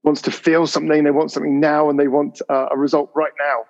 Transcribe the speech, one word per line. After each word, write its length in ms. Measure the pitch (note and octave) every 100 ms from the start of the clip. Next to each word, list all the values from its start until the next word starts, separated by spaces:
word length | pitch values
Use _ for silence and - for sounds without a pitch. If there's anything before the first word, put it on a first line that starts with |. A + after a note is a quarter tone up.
wants 180 | D3+ C#3+
to 80 | -
feel 360 | - E3 D#3+ D#3+
something. 360 | D#3 D#3 D3+
They 80 | D3
want 200 | C#3+ D#3+
something 280 | - D3+ C#3
now, 300 | D3+ D3+ D3+
and 80 | C#3+
they 80 | C#3+
want, 340 | C#3 D3 - -
uh, 180 | C3+ C3
a 60 | C3+
result 320 | C#3+ D3+ C#3+ D3+
right 160 | D3+ -
now. 240 | C#3+ B2 A2